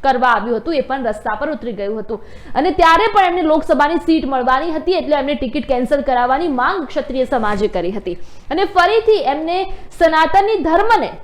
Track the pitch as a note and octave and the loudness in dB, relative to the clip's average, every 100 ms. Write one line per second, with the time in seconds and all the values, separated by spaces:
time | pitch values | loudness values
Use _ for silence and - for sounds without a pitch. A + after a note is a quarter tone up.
0 | C#4 B3 B3 A3 G#3+ A3+ C4 D4+ B3+ C4+ | 0 2 2 2 0 -4 -2 -2 -2 -4
1 | A#3 G#3+ A#3 G#3+ D4 C#4+ A#3 G3+ G3+ A3 | -4 -4 -4 -4 -4 -6 -8 -8 -6 -6
2 | G#3 A3 - - - A#3+ E4 - E4+ E4+ | -8 -10 -10 -16 -6 -2 0 4 6 6
3 | A4 G#4+ F#4 F4+ D#4+ D#4 D#4 C#4+ D4 E4+ | 4 2 2 2 2 0 2 2 2 0
4 | F4 D#4+ C4+ C4+ B3 C4 E4+ D#4 D#4 F4+ | 2 0 2 0 2 0 0 -4 0 -2
5 | B3+ D4 C4+ D4 B3+ - - B3+ B3+ C#4+ | 0 0 0 -2 -4 -4 -2 -2 0 0
6 | C4+ B3 B3 C4+ F4 B3+ C4+ F#4+ C4+ D4+ | 0 0 2 0 0 0 0 -2 -4 -6
7 | - B3+ B3+ C4 G#3+ G3+ G#3 G3 E3+ G3+ | -4 -2 -2 0 0 0 -2 -2 -4 -4
8 | - F3 - - - D#4+ G4+ F#4+ F4 A4+ | -6 -8 -8 -10 -6 -2 0 2 2 2
9 | A4 G#4 B3+ C#4+ D#4+ F4+ F#4+ - - - | 4 2 2 -2 -2 -4 -4 -6 -10 0
10 | E4 D#4 D#4+ F#4 G4+ G#4+ D#4 E4+ G#4+ A4 | 2 4 4 4 4 0 2 2 4 2
11 | A3 - | 0 -8